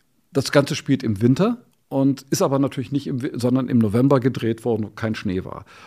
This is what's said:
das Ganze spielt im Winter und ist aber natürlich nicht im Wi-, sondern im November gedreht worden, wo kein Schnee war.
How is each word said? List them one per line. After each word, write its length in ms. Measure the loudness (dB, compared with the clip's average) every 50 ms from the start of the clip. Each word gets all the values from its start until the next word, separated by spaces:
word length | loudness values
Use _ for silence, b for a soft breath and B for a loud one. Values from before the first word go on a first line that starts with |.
| b b _ _ _ _
das 200 | -4 -4 -2 2
Ganze 240 | 2 2 2 2 0
spielt 280 | -4 -2 -2 -2 0 0
im 180 | -2 0 2
Winter 360 | 2 2 4 4 2 0 -2 -4 -8 _ _ _ _ -6
und 360 | -2 0 0 0 0 -2 -4 -4
ist 120 | -2 0
aber 160 | 0 2 2
natürlich 340 | 0 0 0 -2 -6 -6 -4
nicht 160 | -4 -4 -4
im 140 | -4 -6 -4
Wi-, 100 | -6 -6 -4
sondern 340 | -2 0 2 2 0 0 2
im 80 | 2 2
November 400 | 2 2 2 4 4 4 4 4
gedreht 460 | 2 0 -2 -2 -2 -2 -2 -2 -2
worden, 200 | -2 -2 -2 -4
wo 40 | -6
kein 240 | -8 -6 -6 -6 -4
Schnee 320 | -4 -4 -4 -4 -4 -6
war. 200 | -8 -12 -16 -18 B B B B